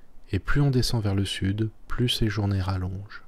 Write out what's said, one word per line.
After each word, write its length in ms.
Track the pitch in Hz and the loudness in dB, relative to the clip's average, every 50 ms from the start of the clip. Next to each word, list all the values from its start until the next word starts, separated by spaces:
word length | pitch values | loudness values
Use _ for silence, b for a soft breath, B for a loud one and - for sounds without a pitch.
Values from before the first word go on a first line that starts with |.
| b b b b - - | b b b b -8 -4
et 100 | - 95 | -4 -2
plus 200 | - - - 147 | 0 2 4 4
on 120 | 147 143 | 4 4
descend 300 | 127 123 113 - - 113 | 4 4 2 2 0 0
vers 140 | 104 104 98 | 0 0 2
le 80 | 98 98 | 2 0
sud, 460 | - - - 98 95 101 107 110 107 - - - - | 0 -2 -2 0 0 0 0 -2 -4 -4 -8 -8 -4
plus 220 | - - 123 123 | -2 0 2 2
ces 180 | - - 117 107 | 2 2 0 0
journées 320 | 101 107 101 98 98 98 | 0 0 0 0 0 0
rallongent. 640 | 92 95 95 92 92 90 92 98 101 101 - - - | 0 0 -2 -2 -2 -4 -6 -8 -10 -12 -14 -14 -14